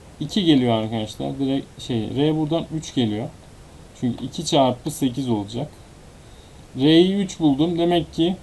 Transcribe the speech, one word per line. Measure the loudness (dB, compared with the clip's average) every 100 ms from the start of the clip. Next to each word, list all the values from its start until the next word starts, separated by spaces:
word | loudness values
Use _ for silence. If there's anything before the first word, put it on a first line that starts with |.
| -14 -12
iki | -4 -2
geliyor | 4 4 4
arkadaşlar. | 2 0 -4 -6 -8 -8 -4
Direkt | -2 -4 -6 -16
şey, | -6 -4 -4 0
R | 0 0
buradan | 0 -2 -4
üç | -8 -6
geliyor. | -2 -2 -2 -8 -12 -20 -20 -20 -20 -20 -6
Çünkü | -6 -4
iki | -8 -8 0
çarpı | 2 2 2 -6
sekiz | -2 -2 -2 -2
olacak. | -2 -4 -8 -10 -12 -20 -20 -20 -20 -20 -20 -20 -20 -16 0
R'yi | 4 6 6
üç | 2 -2 0
buldum. | 2 4 2 2
Demek | 2 0 -2
ki | -2 0 0